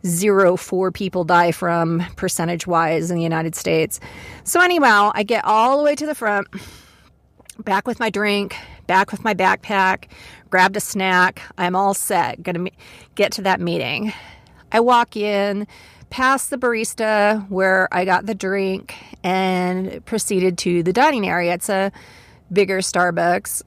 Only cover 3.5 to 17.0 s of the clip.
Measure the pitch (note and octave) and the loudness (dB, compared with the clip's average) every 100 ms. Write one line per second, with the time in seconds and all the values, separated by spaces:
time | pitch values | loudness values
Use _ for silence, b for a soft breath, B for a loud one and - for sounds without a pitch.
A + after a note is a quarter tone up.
3.5 | E3 F3 D#3+ D#3+ - B B B B - | -6 -2 0 0 -6 B B B B -2
4.5 | E4+ F4+ F4 C4 G#3 G#3 - G#3 A3+ - | 2 4 4 4 6 4 0 -2 -2 2
5.5 | G#3+ A#3 C#4 D4 D4 D4+ D4+ A3 G3+ G3+ | 2 4 2 2 0 -4 -4 -2 -2 -4
6.5 | G3 B B B B B _ _ _ - | -12 B B B B B _ _ _ -20
7.5 | - A3 G3 B3 A3+ A3+ G3+ G#3 G3+ G3+ | -14 -2 -2 -2 -4 -4 0 0 0 -2
8.5 | - B B - F#3 G3+ G3+ A3+ G3 F#3+ | -10 B B 0 2 2 -2 -4 0 2
9.5 | F#3+ - G3+ F#3+ - - B B B _ | 0 -2 0 0 0 -8 B B B _
10.5 | F#3 F#3+ F#3+ - G3+ F#3+ F#3 F#3 - - | 2 2 2 -6 -2 2 4 2 0 -18
11.5 | - F3 F#3 G3 G3 - F#3+ B2 - F3 | -6 -2 0 0 0 -2 0 0 -4 -6
12.5 | F3 F3+ _ B B B - G3+ - G3 | -4 -6 _ B B B -2 0 0 0
13.5 | F3+ F3 E3+ B2 C#3 G#3+ B B B B | 0 0 -2 -4 -4 -6 B B B B
14.5 | B _ A3 A#3+ A#3+ A#3+ A3 G#3 G3+ G3+ | B _ 2 4 4 2 -2 -2 0 0
15.5 | G3+ G#3 B B B - - C4 C4+ - | -2 -6 B B B -16 -2 0 2 -2
16.5 | C4+ B3+ A3+ A3 - | -2 -2 -2 -4 -4